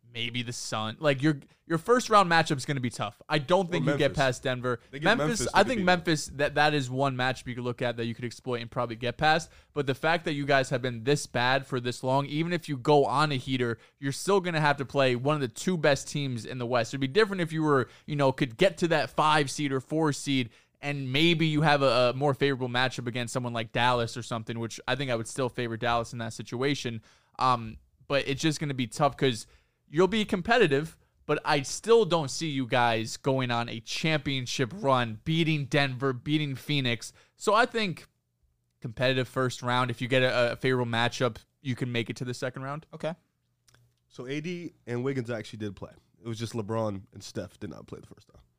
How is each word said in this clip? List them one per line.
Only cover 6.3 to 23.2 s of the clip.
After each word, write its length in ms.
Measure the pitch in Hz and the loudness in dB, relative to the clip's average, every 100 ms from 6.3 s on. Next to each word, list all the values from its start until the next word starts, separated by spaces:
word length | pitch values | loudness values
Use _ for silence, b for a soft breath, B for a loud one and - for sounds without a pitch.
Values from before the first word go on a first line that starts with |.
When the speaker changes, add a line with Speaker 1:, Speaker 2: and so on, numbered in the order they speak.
| 135 | -4
Speaker 1:
that, 180 | 143 | -2
that 180 | 147 151 | 4 4
is 160 | 151 123 | 2 -2
one 260 | 127 139 | 0 0
matchup 300 | 127 127 123 131 | 0 -2 -2 -8
you 80 | |
could 80 | 123 | -6
look 180 | 123 120 | -6 -4
at 140 | 123 117 | -4 -4
that 80 | |
you 100 | 117 | -6
could 100 | 113 | -6
exploit 360 | 123 - 127 120 | -8 -8 -6 -6
and 100 | 117 | -6
probably 240 | 127 120 | -6 -6
get 220 | 113 120 - | -4 -6 0
past. 340 | 156 160 160 b b | 2 2 -2 b b
But 120 | 147 | -4
the 80 | 135 | -2
fact 320 | 127 160 170 | 0 0 0
that 80 | 170 | 0
you 120 | 143 | -4
guys 240 | 139 139 131 | 2 2 4
have 100 | 131 | -2
been 220 | 127 117 | -2 -2
this 240 | 113 147 - | 0 0 0
bad 400 | 123 123 135 135 | 0 2 2 0
for 120 | 131 | -4
this 240 | 120 120 | -4 -4
long, 220 | 127 135 | 0 0
even 260 | 139 147 165 | -2 -4 -2
if 160 | 175 - | -4 -4
you 100 | 139 | -4
go 280 | 120 147 | 4 4
on 260 | 131 127 151 | 4 2 0
a 40 | |
heater, 420 | 135 135 131 123 113 b _ | -2 -2 -2 0 -4 b _
you're 120 | 139 | -6
still 280 | 135 - 196 | -4 2 2
gonna 200 | 180 160 | 2 2
have 160 | 151 143 | 2 2
to 80 | |
play 300 | 123 143 131 | 0 2 4
one 200 | 123 135 | 2 0
of 60 | 151 | 0
the 60 | 127 | -2
two 280 | - - 180 | -4 -2 2
best 300 | 151 135 - | 2 2 -2
teams 360 | 147 139 120 | -6 -4 -6
in 120 | - 131 | -8 -8
the 80 | |
West. 240 | 120 120 113 | -2 0 0
It'd 100 | 135 | -2
be 60 | 135 | 0
different 340 | 165 214 196 | 2 2 0
if 100 | 160 | -2
you 100 | 156 | 0
were, 260 | 151 139 117 B - | 4 4 2 B -8
you 80 | |
know, 160 | 147 139 | 2 2
could 260 | 131 139 113 | 2 -4 2
get 200 | 196 - | 2 2
to 80 | 170 | 0
that 200 | 160 117 | 2 0
five 400 | - 156 156 139 | 2 4 4 2
seed 200 | - 143 | -2 -2
or 80 | 135 | -2
four 320 | - 156 156 | -2 0 0
seed, 360 | 139 - 135 117 b b _ | 0 0 0 0 b b _
and 300 | 143 143 131 | -8 -6 -2
maybe 320 | 135 170 165 160 | 4 6 6 2
you 140 | 151 | 4
have 200 | 156 147 | 4 6
a, 260 | 135 120 123 | 4 6 4
a 40 | |
more 200 | 127 147 | 4 0
favorable 360 | 131 143 127 127 | 2 0 0 -2
matchup 380 | 123 127 - 123 | 0 0 -2 -6
against 260 | 123 | -6